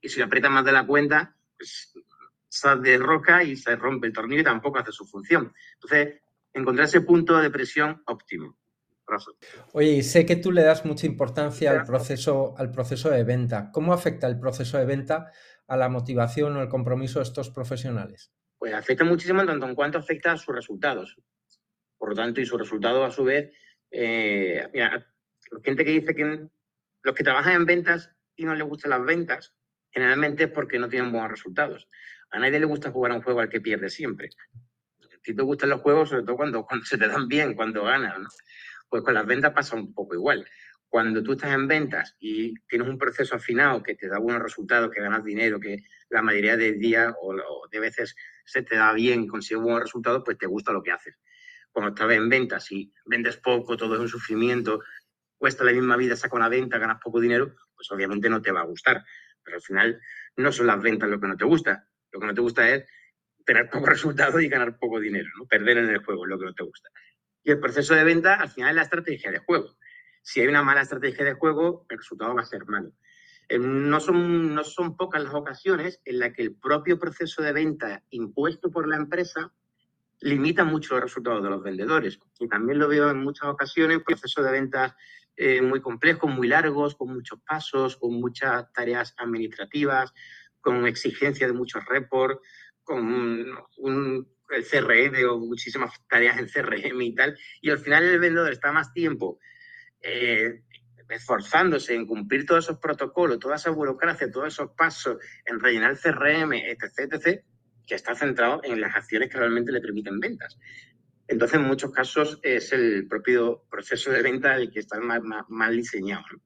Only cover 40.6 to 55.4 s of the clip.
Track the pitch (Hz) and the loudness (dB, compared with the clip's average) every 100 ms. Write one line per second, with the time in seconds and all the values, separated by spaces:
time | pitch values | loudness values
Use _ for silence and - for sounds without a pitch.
40.6 | - - _ 120 113 110 110 135 147 135 | -20 -20 _ 0 0 0 -2 -2 0 0
41.6 | 135 156 143 - - _ 107 107 113 113 | 2 0 0 -4 -6 _ -8 -4 -4 -6
42.6 | _ 120 123 131 139 - 131 120 - 120 | _ -2 -2 0 -2 0 -4 -4 -2 2
43.6 | 143 123 101 101 98 98 113 120 104 - | 4 2 -4 -8 -6 -2 -2 -2 -4 -10
44.6 | 104 120 117 107 101 110 107 104 113 104 | 0 0 0 -2 -2 -2 -4 -2 0 -2
45.6 | 104 101 - - _ 113 110 104 104 113 | -6 -10 -12 -20 _ 0 2 2 2 2
46.6 | 113 107 113 113 117 117 95 95 - 64 | 2 2 2 4 2 -2 -6 -6 -8 -10
47.6 | - 110 113 - - - - - - - | -10 -6 -6 -6 -8 -8 -20 -20 -6 -6
48.6 | 120 110 110 113 120 123 107 107 101 110 | -2 2 4 4 4 2 0 -6 -4 -2
49.6 | 117 117 113 123 117 117 127 - 95 92 | 0 0 -2 -4 -2 -2 -2 -6 -4 -4
50.6 | - 101 - 90 - - _ _ - - | -2 -4 -2 -6 -6 -20 _ _ -20 -20
51.6 | _ - 104 104 110 113 113 131 120 104 | _ -4 -4 -2 2 2 4 2 2 -4
52.6 | - 98 95 _ - 117 120 117 - 123 | -6 -10 -10 _ -4 -2 -2 -4 0 0
53.6 | 120 113 110 110 117 117 - 110 117 123 | 0 -4 -2 -2 -4 -6 -6 0 2 0
54.6 | 110 107 - - _ _ _ _ | -2 -4 -6 -20 _ _ _ _